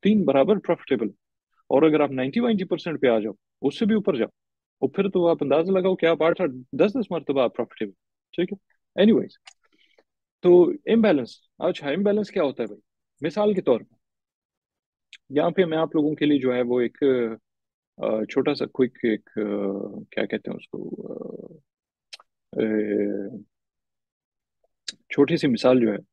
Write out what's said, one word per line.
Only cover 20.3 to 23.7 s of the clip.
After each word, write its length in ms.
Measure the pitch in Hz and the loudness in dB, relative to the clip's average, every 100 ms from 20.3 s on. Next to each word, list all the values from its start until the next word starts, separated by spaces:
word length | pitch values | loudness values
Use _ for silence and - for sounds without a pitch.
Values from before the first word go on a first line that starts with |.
| 110 - | -6 -8
हैं 60 | - | -14
उसको, 320 | - - - - - - - - - 160 _ _ _ _ _ - _ _ _ | -12 -14 -12 -12 -12 -12 -14 -16 -18 -20 _ _ _ _ _ -20 _ _ _
अ, 80 | - | -4
अ, 840 | 113 107 104 104 101 101 101 127 - _ _ | -2 0 0 -2 -2 -4 -8 -14 -20 _ _